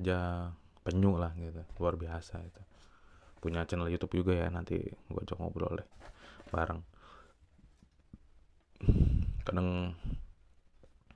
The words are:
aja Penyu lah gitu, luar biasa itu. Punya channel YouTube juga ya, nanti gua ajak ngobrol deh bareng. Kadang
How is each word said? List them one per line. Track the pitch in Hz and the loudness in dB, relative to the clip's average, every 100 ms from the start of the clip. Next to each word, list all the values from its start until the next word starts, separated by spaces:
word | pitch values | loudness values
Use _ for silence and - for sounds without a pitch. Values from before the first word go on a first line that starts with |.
aja | 90 90 90 87 87 85 - - | 0 0 0 -2 -6 -10 -18 -8
Penyu | - 90 98 | 0 4 6
lah | 87 87 82 | 4 0 -4
gitu, | 85 82 80 - | -8 -10 -12 -2
luar | 85 | 0
biasa | 85 82 82 - 85 | 0 -4 -6 -8 -12
itu. | 85 - 95 - - - - - - - | -12 -16 -20 -20 -20 -20 -20 -20 -20 -8
Punya | 82 85 82 | -4 -2 0
channel | 87 85 | 0 2
YouTube | 85 - 90 | 2 2 2
juga | 90 | 4
ya, | 90 85 | 4 4
nanti | 87 85 90 - - - | 0 -2 -2 -2 -8 -6
gua | - | -6
ajak | 82 85 | -4 -4
ngobrol | 85 85 85 85 | -4 -2 -2 -2
deh | - - - - - - - | -8 -16 -20 -20 -20 -20 -6
bareng. | 85 82 82 82 - - - - _ - - - _ - _ _ - - - - _ _ - - - - - - - | -2 0 -2 -8 -20 -20 -20 -20 _ -20 -20 -20 _ -20 _ _ -20 -20 -20 -20 _ _ -4 4 6 6 4 0 -2
Kadang | - 92 90 90 90 85 - - - - - - _ _ - - _ | -2 0 0 0 -2 -4 -6 -6 -8 -18 -20 -20 _ _ -20 -20 _